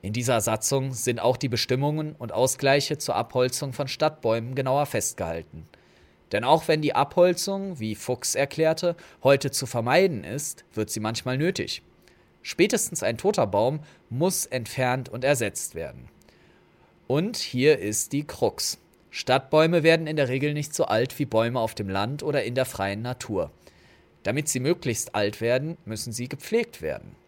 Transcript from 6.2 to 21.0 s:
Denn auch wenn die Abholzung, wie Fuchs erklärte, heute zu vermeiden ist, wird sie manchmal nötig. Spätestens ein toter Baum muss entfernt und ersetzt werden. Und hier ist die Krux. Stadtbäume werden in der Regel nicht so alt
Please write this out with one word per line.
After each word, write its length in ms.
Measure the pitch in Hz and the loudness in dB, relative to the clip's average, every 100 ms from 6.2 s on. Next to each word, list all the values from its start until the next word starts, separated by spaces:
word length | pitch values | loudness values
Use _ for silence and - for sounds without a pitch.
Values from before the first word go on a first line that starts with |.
| _ | _
Denn 140 | 104 123 | -2 4
auch 220 | 160 - | 4 4
wenn 140 | 156 | 2
die 140 | 147 - | 2 2
Abholzung, 840 | 143 - 180 180 - 196 196 156 | 2 6 6 6 -2 -4 -6 -6
wie 160 | 110 104 | -6 -6
Fuchs 380 | - 123 - | -6 -4 -2
erklärte, 640 | - 139 - 160 160 175 170 - - | -2 -2 2 0 2 0 -2 -12 0
heute 280 | 131 139 139 | 4 4 4
zu 140 | - 127 | -4 -2
vermeiden 580 | 120 113 160 190 123 | -2 4 4 4 0
ist, 400 | 71 131 143 - _ | -6 -8 -8 -10 _
wird 160 | - 107 | -4 -4
sie 100 | - | -2
manchmal 380 | 110 113 127 131 | -4 -4 -4 0
nötig. 460 | 165 190 - - _ _ _ _ _ _ | 0 0 -6 -8 _ _ _ _ _ _
Spätestens 640 | - - - - - - | -10 2 4 4 -2 -2
ein 140 | 101 117 | -4 0
toter 300 | 190 208 107 | 0 2 2
Baum 320 | 101 120 151 - - _ | 4 2 0 -10 -20 _
muss 380 | 123 180 185 - | 0 0 0 -4
entfernt 600 | 127 113 - 127 131 127 | -6 -6 -2 0 0 -4
und 140 | 123 | -2
ersetzt 520 | 131 139 104 - - 82 | 2 2 0 -4 -8 -8
werden. 340 | 76 58 62 _ - _ _ _ _ _ _ _ - | -10 -12 -20 _ -20 _ _ _ _ _ _ _ -2
Und 300 | 139 196 - | 0 0 -4
hier 420 | - 123 139 131 | -4 2 4 4
ist 340 | 98 104 - | 0 -4 -2
die 120 | 139 147 | -4 -6
Krux. 540 | - 113 - - - _ _ _ | -2 -2 0 -6 -6 _ _ _
Stadtbäume 720 | - - 127 - 156 160 170 | -10 0 0 4 4 4 6
werden 240 | 156 160 156 | 6 4 2
in 80 | 156 | 0
der 120 | 131 | 0
Regel 260 | 131 147 | 0 0
nicht 200 | 147 147 | -2 -6
so 120 | - - | -2 2
alt 320 | 110 | 2